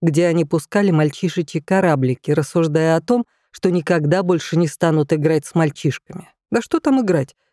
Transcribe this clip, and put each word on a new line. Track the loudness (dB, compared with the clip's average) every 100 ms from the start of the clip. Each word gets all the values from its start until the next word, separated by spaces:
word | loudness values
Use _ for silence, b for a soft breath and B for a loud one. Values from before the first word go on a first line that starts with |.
где | 0 2 2
они | 0
пускали | 0 -2 -2 0 2
мальчишечьи | 2 0 -2 -6 -4 -6 -8
кораблики, | -2 0 2 0 0 -2 -2
рассуждая | -2 0 0 0 2 2 0
о |
том, | 0 -2 -2 _ _
что | -4 0
никогда | 0 0 0 2 0
больше | 0 -2 0 -2
не | -2
станут | 0 0 0 0
играть | 0 0 0 -2
с |
мальчишками. | -2 -2 -2 -4 -4 _ -20 -20 _ _
Да | -6
что | -2 -2
там | 2 0
играть, | 2 0 -2 _ _